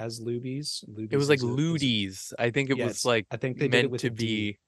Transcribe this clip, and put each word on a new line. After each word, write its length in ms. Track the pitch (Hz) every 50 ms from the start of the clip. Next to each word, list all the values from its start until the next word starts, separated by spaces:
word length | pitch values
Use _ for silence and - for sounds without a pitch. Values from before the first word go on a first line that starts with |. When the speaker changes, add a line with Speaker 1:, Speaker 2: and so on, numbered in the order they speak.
Speaker 1:
as 180 | 113 113 113 117
Luby's. 640 | 113 117 120 120 127 131 131 143 147 - - - - - 107 110
Speaker 2:
It 160 | 110 110 143
was, 120 | 139 143 143
Speaker 1:
Luby's 0 |
Speaker 2:
like, 100 | 147 131
Speaker 1:
is 60 | 123
a, 20 |
is 60 | 120
a 40 | 123
Speaker 2:
Ludi's. 760 | 139 160 165 165 147 139 127 113 104 98 95 95 - - - -
I 140 | - 117 120
think 180 | 113 143 139 131
it 80 | 135 127
was, 20 | 117
Speaker 1:
Yes, 180 | 113 101 - -
Speaker 2:
like, 220 | 123 117 113 - -
Speaker 1:
I 60 | 123
think 220 | 113 - 131 123 -
they 100 | 151 135
did 60 | 123
it 80 | 120
Speaker 2:
meant 80 | 123 131
Speaker 1:
with 80 | 127 120
Speaker 2:
to 80 | - 123
Speaker 1:
a 20 |
D. 480 | 113 107 117 113 110 107 107 104 98 - _